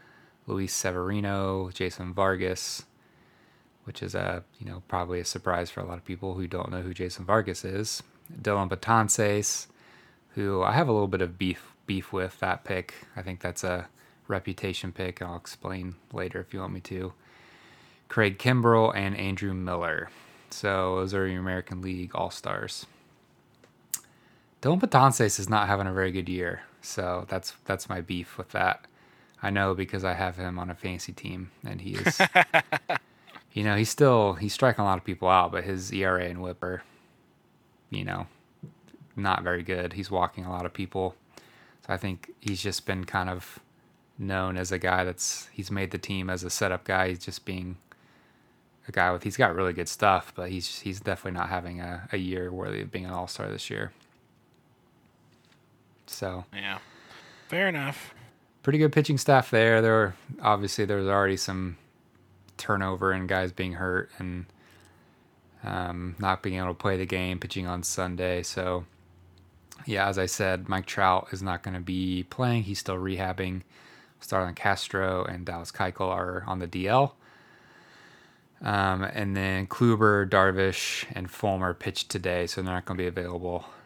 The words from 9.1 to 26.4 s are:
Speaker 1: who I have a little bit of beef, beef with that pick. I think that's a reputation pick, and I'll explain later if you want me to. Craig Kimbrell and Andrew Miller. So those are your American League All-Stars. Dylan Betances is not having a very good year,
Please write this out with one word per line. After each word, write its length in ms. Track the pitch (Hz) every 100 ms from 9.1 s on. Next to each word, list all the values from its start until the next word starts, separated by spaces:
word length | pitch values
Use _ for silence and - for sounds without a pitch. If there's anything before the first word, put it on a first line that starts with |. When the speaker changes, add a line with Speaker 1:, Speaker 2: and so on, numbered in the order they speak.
| - 104 104 104 - - _ - - - _ _
Speaker 1:
who 280 | - 101 95
I 100 | 95
have 160 | 117 156
a 40 |
little 160 | 107 101
bit 120 | 95
of 180 | 90 87
beef, 360 | 92 87 - - -
beef 260 | 95 -
with 260 | 98 92 -
that 240 | 95 92
pick. 300 | - 95 90 - - -
I 60 |
think 180 | 92 90
that's 240 | 90 87
a 240 | 92 90 87 _ - _ -
reputation 640 | 98 95 92 98 90 95
pick, 280 | - 92 87
and 80 | 90
I'll 80 | 85
explain 600 | - - 98 92 90 90 -
later 280 | 107 90 95
if 140 | 92
you 60 | 98
want 120 | 95
me 80 | 92
to. 320 | - 95 92 - _ - - - - - - _ -
Craig 240 | - 104 98
Kimbrell 560 | 123 127 117 113 110
and 220 | 98 98 101
Andrew 360 | 98 92 101
Miller. 540 | 92 90 87 85 78 - - - - -
So 460 | - 104 95 92 92
those 180 | 95
are 120 | 98 95
your 140 | 92
American 420 | 92 92 - 90
League 320 | 92 92 90
All-Stars. 720 | - 90 - - - 101 - - _ _ _ _ _ _ _ _ _ _ - - _ _ _ _ -
Dylan 180 | 127 180
Betances 600 | 208 135 131 - 107 -
is 80 | 98
not 180 | 110 101
having 200 | 101 95
a 60 |
very 200 | 92 95
good 160 | 95 90
year, 340 | 90